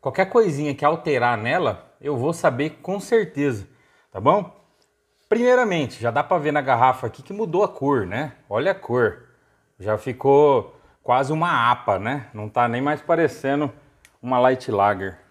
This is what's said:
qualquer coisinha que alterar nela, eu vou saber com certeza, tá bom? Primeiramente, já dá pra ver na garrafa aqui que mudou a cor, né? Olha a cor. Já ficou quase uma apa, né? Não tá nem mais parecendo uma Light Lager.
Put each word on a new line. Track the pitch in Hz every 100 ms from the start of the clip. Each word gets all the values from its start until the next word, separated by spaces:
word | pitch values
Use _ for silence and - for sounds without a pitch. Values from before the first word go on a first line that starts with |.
qualquer | 139 127 185
coisinha | 240 214 139 147
que | 143 147
alterar | 160 160 135 120 117
nela, | 110 165 147 95 - _
eu | 139 139
vou | 135
saber | 165 165 123 151 -
com | - 196
certeza, | - 233 196 - 143 113 95 _ _ _ _
tá | 95
bom? | 110 196 180 - _ _ _ _ _ _ _
Primeiramente, | 226 240 247 233 170 131 -
já | 117
dá | 117
pra | - 180
ver | 147
na | 147
garrafa | 135 120 127 127 120
aqui | -
que | -
mudou | 202 214 175
a | 208
cor, | - 139 135 95
né? | 107 147 - _
Olha | 104 165
a |
cor. | 185 - 123 110 - _ _ _ _ _ _
Já | 98 107
ficou | 135 120 139 139 147 131 98 - _ _
quase | - 123 135
uma | 156 170 143 120
apa, | 120 - 98
né? | 107 143 117
Não | 107 107
tá | 123 120
nem | 117
mais | 139 151
parecendo | - 165 156 - 135 143 147 - _ _ _ _
uma | 123 127
Light | 127 131 -
Lager. | 104 101 98 95 - _